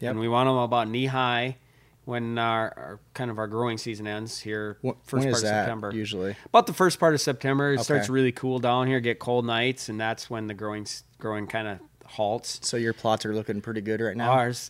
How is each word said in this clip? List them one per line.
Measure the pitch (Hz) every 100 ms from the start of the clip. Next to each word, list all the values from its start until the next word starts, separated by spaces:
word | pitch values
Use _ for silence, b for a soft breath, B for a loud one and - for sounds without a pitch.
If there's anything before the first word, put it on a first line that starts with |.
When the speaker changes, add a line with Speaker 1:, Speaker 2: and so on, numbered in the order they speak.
Speaker 1:
Yep. | 123
Speaker 2:
And | 110
we | 113
want | 120 131
'em | 131
about | 120 120 110
knee | 120 131
high | 131 123 120 127 123 b b b b
when | - 120 117 117
our, | 117 113 110 -
our, | 67 101 _
kind | - 120
of | 110
our | 107
growing | 113 120 110
season | 117 107 107
ends | 107 110 -
here, | 107 107 107 101
Speaker 1:
Wh-, | 127 -
Speaker 2:
first | -
Speaker 1:
when | 131
Speaker 2:
part | 135
Speaker 1:
is | 120
Speaker 2:
of |
Speaker 1:
that | 107 104
Speaker 2:
September. | 98 113 104
Speaker 1:
usually? | 110 107 98 98 104
Speaker 2:
About | B 233 233
the |
first | 165 180 -
part | 165
of | 143
September, | 147 123 135 139 143
it | 135
starts | 113 143
Speaker 1:
Okay. | 104
Speaker 2:
really | 131 127
cool | - 131 127
down | 120 123 131
here, | 131
get | 120 113
cold | 123 123 117
nights, | 113 127 127 -
and | 107
that's | 113 110 -
when | 117 107
the |
growing | 101 107 107
s-, | 104 - _ -
growing | 113 107 101
kinda | 113 107 92 - _
halts. | - - 104 123 - -
Speaker 1:
So | - 120
your | 113
plots | - 113 110
are | 107
looking | 107 107 101
pretty | 117 110
good | 104 110
right | 113 107
now? | 120
Speaker 2:
Ours, | 131 120 120